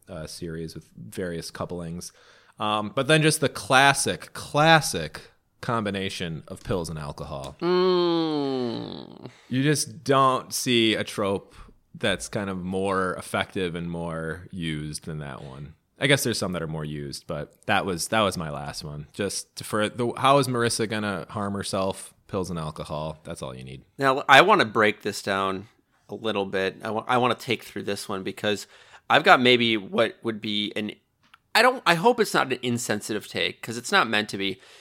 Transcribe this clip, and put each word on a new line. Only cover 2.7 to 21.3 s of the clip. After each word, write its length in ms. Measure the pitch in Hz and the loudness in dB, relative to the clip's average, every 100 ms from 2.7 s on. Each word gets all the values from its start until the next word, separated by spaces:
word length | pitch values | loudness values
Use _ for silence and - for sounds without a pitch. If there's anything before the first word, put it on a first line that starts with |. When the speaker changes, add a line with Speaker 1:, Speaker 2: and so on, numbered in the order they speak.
| 107 104 135 | -2 -2 -4
Speaker 1:
but 120 | 131 | 2
then 140 | 156 | 4
just 180 | 156 151 | 4 2
the 100 | 135 | -2
classic, 840 | - - 131 139 139 110 87 - | -4 2 6 6 4 0 -4 -8
classic 1000 | - - 143 160 160 - 90 78 - - _ _ - | -14 -4 2 6 6 6 -4 -4 -8 -20 _ _ -12
combination 840 | - 117 101 98 95 - 87 76 - | -4 -2 0 -2 -4 -4 -6 -8 -10
of 160 | 92 | -12
pills 260 | - 98 82 | -4 -4 -4
and 80 | 78 | -8
alcohol. 580 | 73 - 71 71 67 - | -10 -10 -10 -10 -10 -4
Speaker 2:
Mm. 1700 | 170 180 185 180 175 170 160 151 139 131 123 120 107 78 - - - - - | 0 2 4 2 2 0 0 -2 -2 -2 -4 -4 -8 -12 -16 -16 -18 -18 -6
Speaker 1:
You 140 | 127 | 0
just 400 | 143 147 - 107 | 2 0 -2 -8
don't 500 | - 135 131 127 - | 2 4 4 2 -4
see 420 | - 131 120 110 98 | -6 2 4 4 2
a 80 | |
trope 520 | 107 - 101 98 - - - - _ - | -2 -2 -2 -2 -4 -20 -20 -20 _ -6
that's 320 | 110 90 - | -2 -2 -4
kind 220 | 113 98 | -6 -6
of 140 | 92 | -6
more 500 | 90 95 98 95 92 - | -4 -2 0 0 0 -4
effective 600 | - 104 92 98 90 85 | -4 -4 -2 -2 -4 -4
and 140 | 85 | -6
more 580 | 85 85 82 80 82 90 | -6 -6 -6 -6 -8 -12
used 540 | 95 82 76 76 76 - | -8 -4 -4 -6 -10 -10
than 140 | 76 | -10
that 240 | 71 64 | -10 -12
one. 300 | 69 67 73 - _ - | -14 -16 -16 -18 _ -4
I 60 | 139 | 2
guess 160 | 139 | 2
there's 140 | 123 110 | 2 -2
some 140 | 98 | -2
that 80 | 87 | -4
are 60 | 80 | -6
more 180 | 80 76 | -6 -8
used, 400 | 73 71 - - | -8 -10 -12 -10
but 380 | 76 73 _ - | -10 -10 _ 0
that 200 | 98 85 | 0 0
was, 240 | 87 - | -4 -2
that 120 | 113 | 2
was 160 | 101 90 | 2 0
my 140 | 80 | -8
last 320 | 71 71 - | -8 -10 -10
one. 240 | 76 73 73 | -10 -12 -12
Just 500 | - 98 - - - | -6 -6 -6 -12 -14
for 260 | - 107 107 | -6 -2 -2
the, 240 | 104 120 - | -2 -4 2
how 200 | 131 143 | 4 6
is 100 | 127 | 4
Marissa 400 | 123 117 - 107 | 0 0 0 -2
gonna 380 | 110 104 92 | -2 -4 -4
harm 240 | - | -6